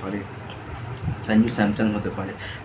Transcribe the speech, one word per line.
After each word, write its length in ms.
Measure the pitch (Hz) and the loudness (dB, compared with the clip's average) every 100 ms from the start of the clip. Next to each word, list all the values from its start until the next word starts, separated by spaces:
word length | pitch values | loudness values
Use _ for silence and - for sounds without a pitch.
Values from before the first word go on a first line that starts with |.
পারে, 180 | 92 101 - - - - - - - - - - - | -4 -6 -6 -10 -12 -12 -10 -10 -8 -6 -4 -2 4
সঞ্জু 240 | 110 120 - | 6 6 6
স্যামসন 320 | 104 104 110 104 | 2 4 2 2
হতে 140 | 98 - | -2 -4
পারে, 140 | 95 - - - | -6 -6 -8 -10